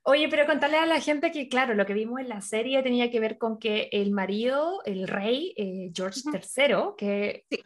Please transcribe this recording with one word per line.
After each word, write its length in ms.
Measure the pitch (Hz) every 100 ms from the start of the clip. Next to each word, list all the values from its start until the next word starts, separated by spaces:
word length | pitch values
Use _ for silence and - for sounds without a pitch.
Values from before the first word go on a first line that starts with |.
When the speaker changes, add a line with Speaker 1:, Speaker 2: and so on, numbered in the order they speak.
Speaker 1:
Oye, 260 | - 294 302
pero 160 | 302 294
contarle 300 | 294 285 311
a 80 |
la 160 | 330 311
gente 320 | 262 294 330
que, 160 | 320 262
claro, 240 | 247 262
lo 120 | 208 196
que 80 |
vimos 260 | 202 220 254
en 80 | 254
la 140 | 208
serie 400 | - 220 240 269
tenía 280 | 262 247 240
que 100 | 233
ver 180 | 220 -
con 200 | 226 220
que 300 | 226 214 -
el 180 | 208 202
marido, 720 | 202 190 208 240 277 320 381
el 240 | - 185 185
rey, 460 | 196 208 254 359 -
eh, 340 | 190 185 185
George 260 | 170 190 196
Speaker 2:
Ujú. 120 | 277
Speaker 1:
tercero, 600 | 202 - - 277 190 349 -
que 480 | 202 202 208 - -
Speaker 2:
Sí. 140 | -